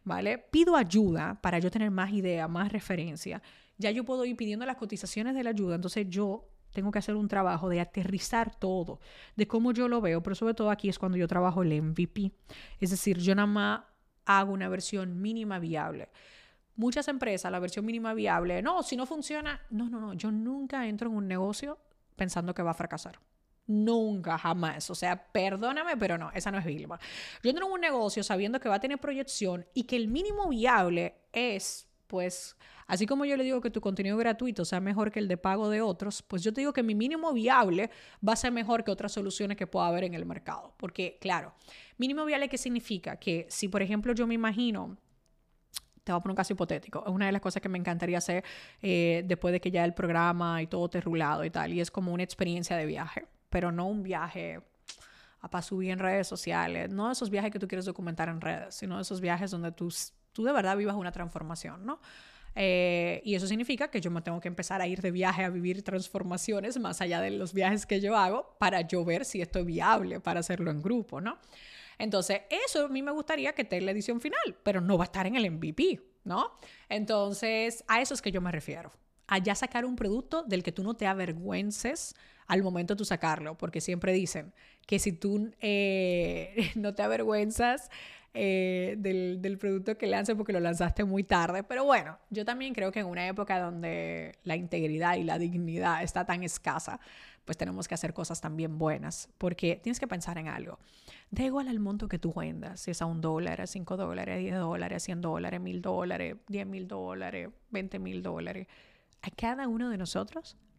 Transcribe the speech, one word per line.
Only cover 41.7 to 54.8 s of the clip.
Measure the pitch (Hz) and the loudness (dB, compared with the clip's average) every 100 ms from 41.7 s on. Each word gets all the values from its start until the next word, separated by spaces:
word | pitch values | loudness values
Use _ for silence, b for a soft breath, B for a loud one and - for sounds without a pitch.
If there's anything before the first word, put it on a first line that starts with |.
| B B - | B B -4
mínimo | 254 285 | -2 0
viable, | 302 285 277 | 0 0 0
¿qué | 262 | -2
significa? | 254 240 - 190 - - | -2 -2 -2 -6 -6 -6
Que | - 165 - | -2 -2 -2
si, | - 202 | -4 -2
por | 196 | 0
ejemplo, | 190 214 247 | 0 0 0
yo | 233 233 | 0 2
me | |
imagino, | 233 226 202 240 196 180 196 _ _ _ _ _ _ _ - _ - | 2 0 2 0 0 -6 -12 _ _ _ _ _ _ _ -12 _ -14
te | - | -2
voy | 175 | -2
a | |
poner | 190 | 0
un | 190 | 0
caso | 185 | 0
hipotético, | 190 175 156 - - | 0 0 -2 -4 -6
es | 208 | -2
una | 190 196 | 2 2
de | |
las | 196 | 2
cosas | 190 190 | 0 -2
que | 196 | -4
me | 180 | -2
encantaría | 175 170 170 175 | -2 -2 0 0
hacer, | 170 180 - B B B | 0 -2 -4 B B B
eh, | 196 175 170 170 180 | 0 4 4 4 2
después | 175 175 | 0 2
de | 180 | 2
que | 185 | 2
ya | 180 | 2
el | 170 | 2
programa | 170 185 165 170 175 170 165 | 2 2 4 4 2 0 0
y | 160 | -2
todo | 180 | -2
esté | 175 180 | 0 -2
rulado | 170 165 147 156 | 0 0 2 0
y | 165 | -2
tal, | 165 156 | -2 -2
y | 170 | -2
es | 170 | -2
como | - 180 | -2 -2
una | 175 | -2
experiencia | 180 - 180 175 175 175 | -4 -2 -2 0 -2 -2
de | 156 | -2
viaje, | 151 156 - - _ - | -4 -6 -8 -12 _ -4
pero | 180 175 | 0 0
no | 170 185 | 0 -2
un | 208 | -2
viaje | 190 170 165 180 170 160 - _ | -2 -4 -4 -6 -8 -8 -14 _